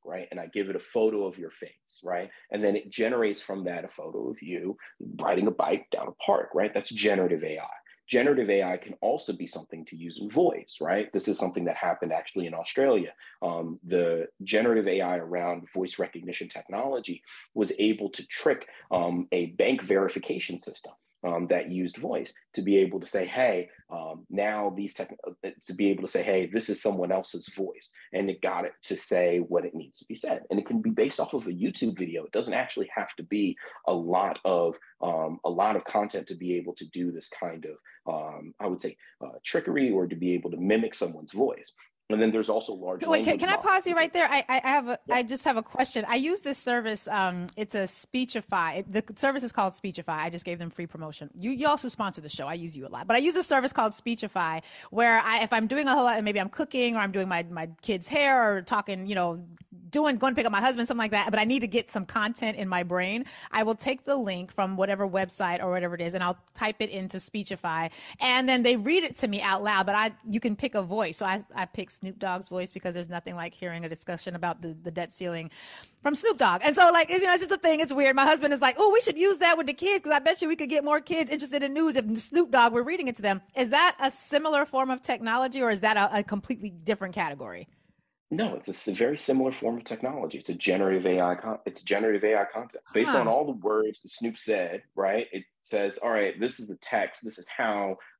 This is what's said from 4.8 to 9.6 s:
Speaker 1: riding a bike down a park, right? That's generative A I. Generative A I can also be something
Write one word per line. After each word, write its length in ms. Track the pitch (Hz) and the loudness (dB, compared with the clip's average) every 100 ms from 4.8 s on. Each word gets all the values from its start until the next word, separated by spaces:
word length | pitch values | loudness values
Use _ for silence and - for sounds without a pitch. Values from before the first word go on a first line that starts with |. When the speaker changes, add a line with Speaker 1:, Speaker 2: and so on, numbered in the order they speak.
| - - - - | -12 -16 -14 -4
Speaker 1:
riding 280 | - 90 104 | 0 2 2
a 40 | |
bike 360 | - - - - | 2 2 0 -2
down 160 | - - | -4 -4
a 160 | - | -4
park, 280 | - 202 - | 2 2 2
right? 200 | - 101 | 0 0
That's 160 | - - | -2 -4
generative 540 | 107 104 98 90 82 | 0 2 4 4 2
A 160 | 78 78 | -2 -6
I. 80 | - - - - - | -8 -12 -18 -20 0
Generative 420 | 123 135 135 104 | 2 4 4 4
A 140 | 98 | 2
I 140 | 92 90 | 2 -2
can 160 | - - | -6 -4
also 320 | 104 151 - | -2 0 -4
be 140 | 90 87 | -8 -8
something 360 | 85 | -10